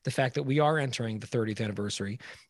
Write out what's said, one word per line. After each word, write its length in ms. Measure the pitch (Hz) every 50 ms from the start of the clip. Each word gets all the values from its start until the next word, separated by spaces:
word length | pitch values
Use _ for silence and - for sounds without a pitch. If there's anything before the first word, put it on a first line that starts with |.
| -
the 60 | 139
fact 240 | - - 135 123 -
that 80 | 143
we 160 | 139 131 139 151
are 200 | 147 151 160 156
entering 420 | 139 127 120 - 117 113 110 104
the 60 | 110
thirtieth 340 | - - 120 110 110 104 -
anniversary, 580 | 113 104 101 104 104 101 - - 101 98 107 - - - - - -